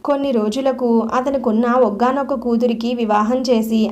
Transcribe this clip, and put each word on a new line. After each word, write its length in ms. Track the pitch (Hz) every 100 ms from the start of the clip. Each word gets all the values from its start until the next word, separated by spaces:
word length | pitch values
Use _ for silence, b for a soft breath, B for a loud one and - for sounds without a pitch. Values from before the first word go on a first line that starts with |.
కొన్ని 260 | - 277 277
రోజులకు 800 | 240 214 262 269 254 247 233 226
అతనుకున్న 580 | 247 262 269 240 214 240
ఒగ్గానొక్క 600 | 254 226 202 247 277 277
కూతురికి 600 | 262 240 233 240 226 233
వివాహం 460 | 240 214 208 214 254
చేసి 500 | 254 226 220 220 214